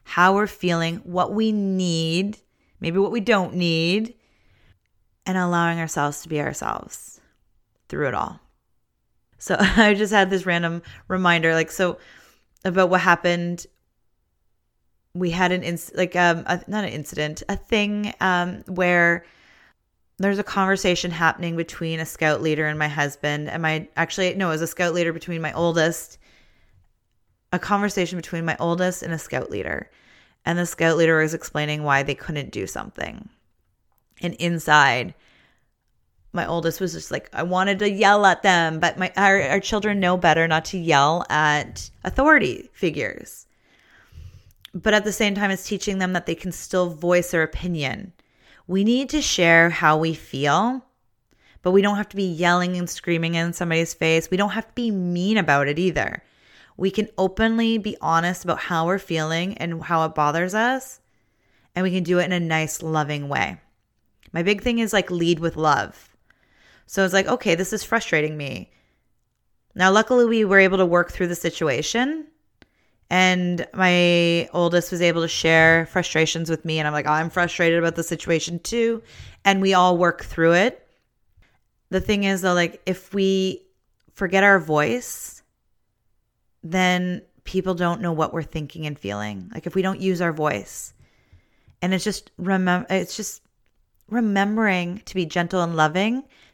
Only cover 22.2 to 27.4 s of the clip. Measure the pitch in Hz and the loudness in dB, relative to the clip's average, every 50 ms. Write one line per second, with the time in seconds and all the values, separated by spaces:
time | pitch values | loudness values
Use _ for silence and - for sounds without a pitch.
22.2 | 165 156 151 - 117 160 156 151 156 151 151 151 151 151 147 151 143 143 139 - | 0 0 2 2 0 0 0 0 -2 -2 -2 -2 -4 -4 -2 -2 -2 -4 -4 -4
23.2 | - 147 147 147 151 151 - 165 165 160 156 156 170 - - - 165 165 - - | -4 -4 -4 -4 -6 -6 -6 -4 -2 -2 -2 -2 -4 -8 -4 -4 -4 -4 -2 -2
24.2 | 190 180 - 190 196 175 160 156 165 160 - - 180 175 165 175 170 165 160 165 | -2 -2 0 0 -2 -2 -2 -2 -4 -4 -4 -2 -2 0 0 0 0 -2 -2 -6
25.2 | - - 170 165 160 156 - 139 170 170 165 170 156 165 165 - - - - - | -8 -8 -8 -6 -6 -6 -4 0 0 0 2 2 2 2 0 -4 -10 -16 -20 -20
26.2 | _ _ _ _ _ _ _ _ _ _ _ _ _ _ _ _ _ _ _ _ | _ _ _ _ _ _ _ _ _ _ _ _ _ _ _ _ _ _ _ _
27.2 | _ _ _ _ | _ _ _ _